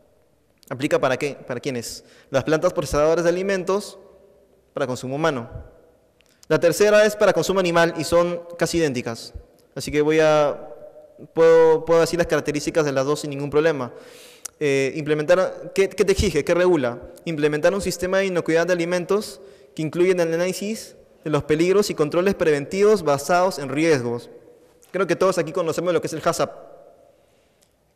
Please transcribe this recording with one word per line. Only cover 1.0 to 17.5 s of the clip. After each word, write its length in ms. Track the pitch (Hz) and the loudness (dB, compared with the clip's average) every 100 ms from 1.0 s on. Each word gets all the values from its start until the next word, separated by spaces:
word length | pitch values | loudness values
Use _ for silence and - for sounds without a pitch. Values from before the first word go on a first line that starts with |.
| 139 127 | 0 -2
qué? 200 | 143 - - | -4 -8 -12
¿Para 120 | 120 | -8
quiénes? 460 | 143 123 - - - - _ | -8 -8 -10 -14 -20 -20 _
Las 160 | 131 131 | -4 0
plantas 260 | 156 180 | 0 0
procesadoras 540 | 175 143 147 156 165 170 | -2 -2 2 2 2 2
de 40 | |
alimentos 720 | 180 196 190 170 202 - - - - _ _ _ _ _ | 0 -2 -2 -2 -4 -4 -16 -20 -20 _ _ _ _ _
para 140 | - 127 | -6 -6
consumo 280 | 123 127 139 | -6 -8 -2
humano. 340 | 160 131 113 - - - _ _ _ _ _ _ - | -2 -2 -8 -16 -18 -20 _ _ _ _ _ _ -2
La 120 | 156 | 2
tercera 460 | 170 160 208 208 214 | 2 4 4 6 4
es 100 | 208 | 4
para 180 | 202 | 2
consumo 260 | 170 156 190 | 2 0 0
animal 340 | 175 170 170 165 | 2 2 2 0
y 80 | 143 | 0
son 360 | 170 175 175 - - | 2 2 -2 -10 -6
casi 200 | 165 165 | -2 0
idénticas. 560 | 151 123 117 117 - - - _ _ 135 | 0 -2 -6 -10 -14 -18 -20 _ _ -12
Así 160 | 139 | -4
que 100 | 147 | 0
voy 180 | 151 156 | 2 4
a, 500 | 156 151 143 - - - - - - - 139 | 4 4 2 -2 -12 -18 -20 -20 -20 -20 -8
puedo, 500 | 165 165 165 160 156 | 4 6 8 6 4
puedo 160 | 160 165 | 2 2
decir 180 | 165 170 | 2 0
las 100 | 165 | 0
características 580 | 151 147 143 165 165 147 | 0 -2 -4 -2 -2 0
de 80 | |
las 120 | 135 135 | 0 0
dos 140 | 147 | -2
sin 120 | 147 | -6
ningún 180 | 139 143 | -8 -2
problema. 420 | 147 165 143 120 - - - - - - - | 0 2 0 -6 -10 -20 -20 -20 -20 -20 -4
Eh, 320 | 147 139 135 156 | 0 0 0 -4
implementar, 760 | 147 151 151 180 175 - - 190 | -2 -2 2 2 2 -4 -6 -2
¿qué, 140 | 190 | -2
qué 160 | - 196 | 0 0
te 60 | |
exige? 320 | 190 196 151 139 | 2 0 0 0
¿Qué 80 | |
regula? 480 | 175 180 160 123 117 - - 170 | 2 4 2 0 -6 -14 -14 -8
Implementar 480 | 156 147 | -2 0